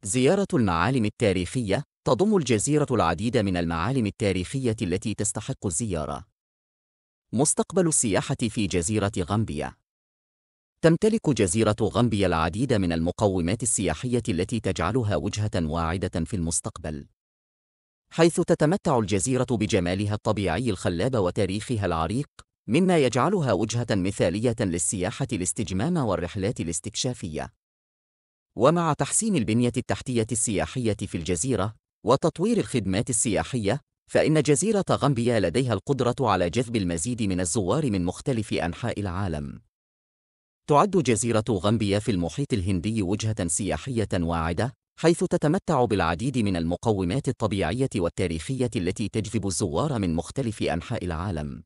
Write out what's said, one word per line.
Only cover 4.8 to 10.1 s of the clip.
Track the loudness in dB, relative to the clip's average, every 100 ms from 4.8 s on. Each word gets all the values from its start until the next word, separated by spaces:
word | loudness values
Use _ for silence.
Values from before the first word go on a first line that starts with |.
التي | -2 -2 -4
تستحق | -4 -4 -4 -8 -6 -4
الزيارة. | -4 -4 -4 -4 -8 -12 _ _ _ _ _ _ _ _ _ _
مستقبل | 0 0 0 0 2 2
السياحة | 2 2 0 0 -2 -2
في | 0 0
جزيرة | 0 0 0 0 -2
غامبيا. | -2 0 -2 -4 -8 -10 _ _ _